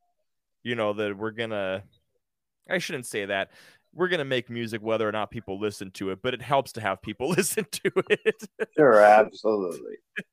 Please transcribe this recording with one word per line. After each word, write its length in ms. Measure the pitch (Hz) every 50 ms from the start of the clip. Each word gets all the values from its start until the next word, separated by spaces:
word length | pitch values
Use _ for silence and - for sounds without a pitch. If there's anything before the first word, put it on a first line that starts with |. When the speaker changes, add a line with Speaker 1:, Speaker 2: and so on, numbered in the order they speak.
| _ _ _ _ _ _ _ _ _ _ _ _
Speaker 1:
you 120 | - 117 120
know, 180 | 117 107 104 104
that 220 | 104 107 101 101
we're 160 | 98 110 110
gonna, 520 | 107 113 117 113 107 101 98 95 95 98 98 - _ _ _ _ _ _ _ _ _ _ _ _ _ _ _ -
I 100 | 180 180
shouldn't 280 | - - 170 131 117
say 200 | - - 107 101
that. 240 | 98 101 98 98 - - - - - - _ _ _
We're 160 | - 151 180 180
gonna 160 | 180 160 139
make 260 | 135 131 123 117 -
music 320 | 117 117 117 110 117 107
whether 260 | 104 110 110 110 110 107
or 40 |
not 180 | 104 107 101 -
people 300 | - 117 - 98 95 98
listen 300 | 107 107 101 - 101 95
to 180 | - - 98 95
it, 100 | 95 95
but 120 | - 127 123
it 80 | 110
helps 300 | 123 120 147 139 127 -
to 80 | - 117
have 220 | 107 98 95 -
people 260 | - 110 104 - 127 156
<laughs> 80 | 180
listen 300 | 170 - - - 220 196 -
to 220 | - - - 185 - 190 - -
it. 360 | 208 - - 220 - - 214 - _ - 208 - -
Speaker 2:
Sure, 240 | 156 151 127 113 104
absolutely. 960 | 104 104 107 110 107 - - - - 110 107 101 92 85 78 73 62 - - - _ _ - 202 - _